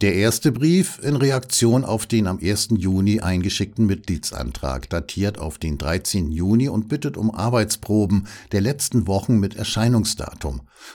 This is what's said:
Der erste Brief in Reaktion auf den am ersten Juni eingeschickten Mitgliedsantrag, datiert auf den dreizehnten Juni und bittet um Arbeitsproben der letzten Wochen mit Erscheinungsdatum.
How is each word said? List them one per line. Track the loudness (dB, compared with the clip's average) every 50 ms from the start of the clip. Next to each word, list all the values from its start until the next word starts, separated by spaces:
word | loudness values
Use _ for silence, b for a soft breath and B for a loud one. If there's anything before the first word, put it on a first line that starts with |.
Der | 0 2 2
erste | 4 2 2 2 2 0 0 0
Brief | 2 2 4 4 4 2 2 -2 -6 -2
in | -2 0 2
Reaktion | 2 2 2 0 -2 -2 0 2 4 4 4 2 2
auf | 0 -2 -4 -2
den | 0 0 2 2 2
am | 0 -2
ersten | -2 -2 0 -2 0 0 0 0
Juni | 2 0 2 2 2 2 2 2
eingeschickten | 2 0 0 0 0 0 -2 -2 -4 -4 0 2 2
Mitgliedsantrag, | 2 2 0 -2 -4 -4 -4 -4 -6 -8 -6 -8 -8 -8 -6 -6 -6 -4 -6 -6 -6
datiert | -6 -6 -6 -6 -4 -2 -2 -2 -2 -4
auf | -6 -8 -8 -6
den | -6 -4 -4 -4
dreizehnten | -2 -2 -2 -2 -2 -2 -2 -2 -2 -2
Juni | -2 -2 0 2 4 4 4 2
und | 0 -2 -4 -2
bittet | -4 -4 -4 -6 -4 -2
um | -2 -2
Arbeitsproben | -2 -2 -2 0 2 2 2 0 -2 -6 -2 0 2 2 4 4 2 2 0 B B B B B -2
der | 0
letzten | 0 0 0 -2 -4 0 0 0 2 2
Wochen | 0 0 2 2 2 2
mit | 2 0 -2 -4
Erscheinungsdatum. | -6 -4 -2 0 2 4 4 4 2 0 -2 -6 -8 -10 -10 -8 -6 -6 -6 -6 B B B B B B B